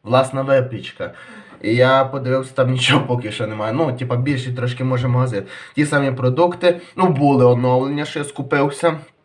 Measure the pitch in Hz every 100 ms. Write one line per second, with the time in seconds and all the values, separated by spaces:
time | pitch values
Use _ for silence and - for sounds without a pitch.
0 | 107 127 131 135 135 135 123 107 - -
1 | 87 - - - - - 107 120 127 135
2 | 131 135 123 131 131 - 123 127 - 139
3 | 123 120 107 - 107 107 107 131 156 123
4 | 127 123 131 131 123 123 123 123 131 123
5 | 127 123 123 101 95 - - - 147 147
6 | 139 127 127 131 175 175 175 175 - -
7 | 190 139 143 131 123 120 127 127 135 147
8 | 151 151 143 - 123 147 143 143 170 156
9 | - _